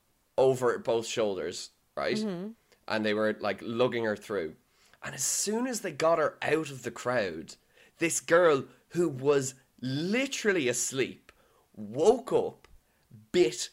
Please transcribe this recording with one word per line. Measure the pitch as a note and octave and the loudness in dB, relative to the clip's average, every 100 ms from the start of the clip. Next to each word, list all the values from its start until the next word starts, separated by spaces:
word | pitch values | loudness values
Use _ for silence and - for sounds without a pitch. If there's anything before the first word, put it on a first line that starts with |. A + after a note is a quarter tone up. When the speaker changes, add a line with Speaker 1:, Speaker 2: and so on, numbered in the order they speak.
| _ _ _ - | _ _ _ 2
Speaker 1:
over | C3 A#2+ B2 G2 | 4 4 2 0
both | A2+ A#2 A2 | 0 -2 -2
shoulders, | B2 G#2 F#2 D#2 G2 - _ _ - | -2 -2 -2 -6 -8 -14 _ _ -4
right? | C#2+ G#3+ | -2 -2
Speaker 2:
Mm-hmm. | G#3+ F3 G#3 A3+ _ _ - | -4 -6 -10 -14 _ _ -4
Speaker 1:
And | G#2+ | -2
they | G#2+ | 0
were, | G#2 G#2+ G#2+ | 2 0 0
like, | G#2 G2 | -4 -4
lugging | F#2 A#2 B2 A#2 | -4 0 0 0
her | A2+ G2+ | -2 -4
through. | - G2 D#2+ - _ _ _ _ | -4 -4 -6 -10 _ _ _ _
And | - | -12
as | C#3 | -6
soon | B2+ - G3 A3 C4 | -4 -2 -2 -2 -2
as | A#3 | -4
they | F#3+ | -6
got | C#3+ D#3+ D#3+ | 0 2 2
her | D3 - | 0 -2
out | C3 D#3 D3 | 0 0 -2
of | C3 | -8
the | A2+ | -10
crowd, | - B2 B2 G2 D#2+ D2+ - _ _ _ - | -6 -2 0 0 -4 -12 -18 _ _ _ -4
this | E3 - | -2 -2
girl | - E3+ E3+ C#3 - - _ | 4 6 8 4 0 -14 _
who | E3+ E3+ | -2 -2
was | C3 C3+ C#3+ B2+ - _ - | 0 2 2 0 -8 _ -10
literally | B2+ C#3 F3 A#3 C#4 - G#3+ F#3 B2 | -6 -4 0 0 -2 -2 0 2 2
asleep | A#2+ - C3 G2 F#2 _ - _ _ _ | 0 -2 -2 -4 -6 _ -20 _ _ _
woke | - G#2 B2 F#3+ B3+ B3+ | -16 -8 2 4 4 2
up, | C#3+ E2 - - - _ _ _ G#2+ - | 0 0 -6 -20 -20 _ _ _ -20 0
bit | F3+ D#3+ - - | 4 4 2 -10